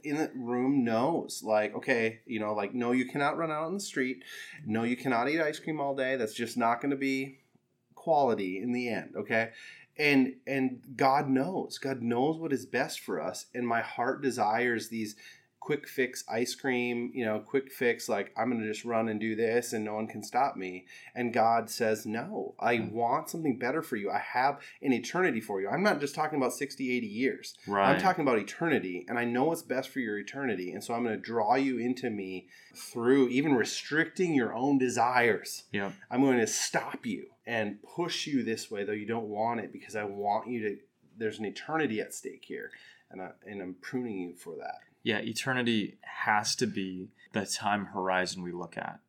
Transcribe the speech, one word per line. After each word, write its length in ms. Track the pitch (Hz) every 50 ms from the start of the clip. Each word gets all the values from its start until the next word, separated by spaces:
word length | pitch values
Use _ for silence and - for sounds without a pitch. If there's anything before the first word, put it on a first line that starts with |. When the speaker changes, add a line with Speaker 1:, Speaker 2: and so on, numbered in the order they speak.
| -
Speaker 1:
in 140 | 151 147 156
the 140 | 156 - -
room 480 | 127 120 117 123 123 127 135 143 135 120
knows, 580 | 117 113 110 127 151 175 151 - - - -
like, 320 | - 104 107 107 107 101 104
"Okay, 460 | 120 - 135 131 117 113 113 110 113 _ -
you 120 | 120 107
know, 140 | 107 107 107
like, 180 | 104 101 98 -
no, 160 | 123 120 120
you 140 | 123 127 123
cannot 300 | 127 - 147 143 147 151
run 140 | 156 165 160
out 120 | 151 151 160
on 100 | 160 185
the 60 | 202
street. 440 | 196 - - 147 131 127 127 123 - - - - - - - - -
No, 200 | - 107 113 117
you 120 | 120 123
cannot 320 | 123 - 135 123 113 120 139
eat 120 | 151 165
ice 180 | 160 151 156 -
cream 220 | - 165 156 151
all 140 | 139 139 139
day. 220 | 135 131 131 135 131
That's 180 | 117 110 -
just 200 | - 117 113 -
not 260 | 123 117 117 120 120
gonna 140 | - 139 139 135
be 420 | 135 135 135 135 135 135 135 - _ _ _ _ _ _ _ _ _ _ _
quality 640 | - - 170 160 147 139 123 110 101 98 90 92 98
in 120 | 104 123 123
the 160 | 123 123 120
end," 260 | 107 92 80 82 -
okay? 360 | - 101 117 120 113 110 110 - - - - - - - _ _ -
And, 380 | 151 147 143 135 127 - - - -
and 360 | - 139 135 131 127 127 117 - 139 131
God 320 | 113 139 135 135 143 147 135
knows. 520 | 135 131 135 175 196 156 - - - -
God 240 | - 139 135 120 117
knows 340 | 117 117 120 131 151 160 160
what 160 | 165 156 139
is 140 | 120 120 -
best 320 | - - 143 156 - -
for 200 | - - 95 80
us. 280 | 76 87 - - - _ -
And 120 | 123 123 120
my 140 | 117 113
heart 400 | 110 - - - 120 127 131 -
desires 680 | - 131 110 - 107 104 110 120 123 123 117 110 107 -
these 260 | 113 113 110 104 - - - - - - _ _ _ -
quick 260 | - - 151 143 - -
fix 340 | - - 127 123 131 - - -
ice 260 | 107 117 123 123 -
cream, 560 | - - 135 123 123 123 123 120 120 120 - -
you 120 | 127 120
know, 140 | 110 107 107
quick 300 | 107 - - 139 135 - -
fix, 340 | - 127 120 117 117 - -
like, 240 | 110 101 98 - - 110
"I'm 120 | 113 123
gonna 160 | 123 113 110
just 200 | 110 107 - -
run 240 | 117 117 113 113 113
and 100 | 107 104
do 160 | 107 113 110
this 380 | 107 117 113 113 120 120 - 123
and 100 | 110 107
no 120 | 107 107
one 120 | 110 110 107
can 160 | - 107 104
stop 320 | - - 110 113 113 -
me." 300 | 95 95 92 90 92 - - - - - - -
And 200 | 127 120 120 113
God 360 | 120 110 113 117 117 110 107
says, 360 | - - 120 110 110 107 -
"No, 500 | 104 107 113 135 190 214 147 - - - -
I 200 | - 117 123 113
Speaker 2:
Hmm. 140 | 101 -
Speaker 1:
want 380 | 107 117 117 117 131 151 151 -
something 300 | - 170 160 147 117 -
better 220 | 123 120 139 160
for 160 | 156 - 127 107
you. 120 | 101 98
I 100 | 95 104
have 420 | - - - 123 131 143 139 - - - - -
an 120 | - 139 123
eternity 480 | 113 113 - - 175 185 170 123 110
for 180 | - - 101 95
you." 80 | 98 98
I'm 160 | 131 156 196
not 160 | 208 185 143
just 160 | 143 139 -
talking 220 | 160 151 156 151 143
about 160 | 127 120 -
sixty, 360 | - 143 135 - - 135 127 123
eighty 120 | 120 113 104
years. 460 | 101 113 131 127 - - - - - - - 98
Speaker 2:
Right. 220 | 101 101 98 95
Speaker 1:
I'm 100 | 92 92
talking 220 | 92 185 - 180
about 180 | 151 135 120 107
eternity, 640 | 98 - - - 165 165 143 107 95 92 90 87 - -
and 100 | 117 120
I 60 | 120
know 180 | 120 120 123 139
what's 160 | 160 170 -
best 280 | - - 131 131 131 -
for 100 | - 139
your 180 | 123 110 104 104
eternity. 540 | 101 - - 139 139 127 104 90 90 90
And 100 | 82 104
so 120 | - - 117
I'm 100 | 117 123
gonna 140 | 117 107 95
draw 380 | - - 113 117 107 107 123
you 220 | 139 139 135 127 117
into 300 | 117 123 127 - - 123
me 380 | 110 101 95 92 95 92 - - - - - - -
through 540 | - - - - 120 117 123 135 139 131 120
even 260 | 120 131 147 160 139
restricting 800 | 117 101 - - - - - 143 156 160 160 - - 185 170 160
your 200 | 135 117 104 110
own 240 | 113 131 143 143 135
desires. 880 | 127 123 110 120 117 120 127 123 120 117 104 90 - - - - - _ -
Speaker 2:
Yep. 180 | 104 101 98 - - - -
Speaker 1:
I'm 120 | 120 123
going 160 | 135 139 127 120
to 100 | 110 107
stop 580 | - - - - - - - - - - -
you 260 | 120 - - - - _ _ -
and 360 | 107 117 113 107 104 101 - -
push 420 | - - - 175 160 - - -
you 160 | 156 143 131
this 300 | 110 113 113 107 - -
way, 140 | 113 101 101
though 80 | 101 107
you 140 | 107 104 104
don't 200 | 117 117 113 104
want 320 | 104 104 110 117 120 113
it, 140 | 101 87 -
because 240 | 98 - - 101 107
I 60 | 104
want 420 | 101 98 101 104 104 104 110 107 117
you 140 | 123 117
to, 160 | 107 104 98 - - _ _ _ _ _ _ 107
there's 220 | 113 107 107 107
an 60 | 110
eternity 540 | 98 101 - - - 156 160 151 127 107 104
at 140 | - - -
stake 320 | - - - - - -
here, 260 | - - 64 - - - - - - - _ _ _
and 120 | - 95
I, 100 | 92 87 - _ -
and 160 | 95 104 98
I'm 120 | 92 92 92 -
pruning 360 | - - - 127 123 117 104 95
you 160 | 90 87 87
for 200 | - - 85 80 73
that. 240 | - - - - - _ _ _
Speaker 2:
Yeah, 180 | - 110 107 107
eternity 800 | 110 110 110 - - 135 131 127 120 120 117 107 95 - - -
has 520 | - - - - - 120 107 107 107 - - -
to 100 | 127 107
be 420 | 92 98 95 95 92 90 95 110 _ _ - -
the 140 | - 107 98
time 400 | - - - 110 104 104 104 98
horizon 580 | - 101 101 92 92 92 92 92 87 85 92 90
we 80 | 87
look 260 | 87 87 87 85 - -
at, 220 | - - - - _